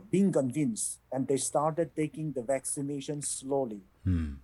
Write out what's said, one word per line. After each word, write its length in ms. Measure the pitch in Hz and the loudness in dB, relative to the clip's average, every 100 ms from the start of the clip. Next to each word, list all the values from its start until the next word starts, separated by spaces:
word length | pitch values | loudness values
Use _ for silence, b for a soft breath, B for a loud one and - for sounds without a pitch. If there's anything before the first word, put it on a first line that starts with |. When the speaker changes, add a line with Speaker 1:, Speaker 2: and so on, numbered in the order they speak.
| 95 | 0
Speaker 1:
being 220 | 180 196 | 4 4
convinced, 680 | 156 131 147 135 104 - - _ | 4 2 2 0 0 -4 -8 _
and 160 | 131 135 | -2 2
they 100 | 135 | 2
started 580 | - 151 156 160 160 - | 2 2 2 2 0 0
taking 360 | 151 156 156 | -4 -2 -4
the 80 | 135 | -2
vaccination 800 | 113 135 - 151 139 143 135 147 | -2 -2 -2 -4 -4 -4 -4 -4
slowly. 600 | 139 - 135 139 123 104 - _ | -4 -6 0 0 0 -4 -12 _
Speaker 2:
Hmm. 300 | 92 85 76 69 | 0 2 0 -6